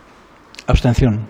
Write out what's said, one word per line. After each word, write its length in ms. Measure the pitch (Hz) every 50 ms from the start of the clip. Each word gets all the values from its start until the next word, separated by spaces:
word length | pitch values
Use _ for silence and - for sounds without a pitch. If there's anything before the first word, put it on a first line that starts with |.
| _ - - - - - - - - - - - - -
Abstención. 480 | 123 - - 120 117 - 139 123 104 107 107 -